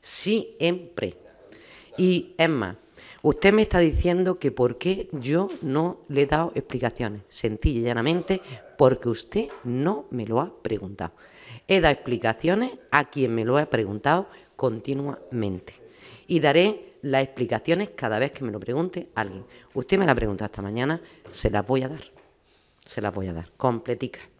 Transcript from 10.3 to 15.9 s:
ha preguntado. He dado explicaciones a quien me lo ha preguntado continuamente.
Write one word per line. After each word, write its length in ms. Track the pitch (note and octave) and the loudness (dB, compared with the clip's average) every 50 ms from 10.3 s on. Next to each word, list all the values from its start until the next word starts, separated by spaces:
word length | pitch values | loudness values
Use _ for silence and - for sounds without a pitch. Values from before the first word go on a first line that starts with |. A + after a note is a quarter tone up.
| A2+ A#2+ | 0 0
ha 160 | D3 G3 - | 0 -2 -6
preguntado. 560 | - - - A2+ G2+ F#2+ F#2 G2 - - E2+ - _ - - - - - - A#2 - _ - | -10 -6 -4 -4 -4 -6 -10 -10 -8 -10 -10 -10 _ -20 -20 -20 -20 -20 -20 -20 -20 _ 2
He 140 | F#3+ G3 | 2 4
dado 120 | E3 D#3 C#3 | 6 4 4
explicaciones 760 | - - - A#2+ A#2 - A2+ A2+ - - D#3+ F3+ G#3 A#3+ B3+ B3 - - - | 2 0 -4 -4 0 0 0 -2 0 0 0 2 2 0 -2 -6 -12 -10 2
a 180 | - D3 C#3+ - | 2 2 2 2
quien 260 | - D3 C3 A#2+ A2+ | -2 -2 0 0 2
me 80 | A2+ A2 | 0 0
lo 140 | A2+ B2+ C#3+ | 2 2 2
ha 80 | D3+ | 2
preguntado 640 | D3+ - A2+ A2 F#2+ G2+ G#2+ - C#3 D3+ F3 F#3+ F3+ - - - _ _ | 2 0 -2 -2 -2 -4 -2 0 2 2 2 0 -4 -12 -20 -20 _ _
continuamente. 1200 | - - C3 A2 A#2 - - C#3 C#3 C#3 C#3+ C#3+ - - - - A#2+ A2 G2+ F#2 F2+ - - - - - - | -2 -2 -2 -2 -2 -6 -6 -4 -4 -4 -6 -8 -10 -12 -8 -4 -4 -2 -2 -4 -6 -10 -14 -20 -20 -20 -20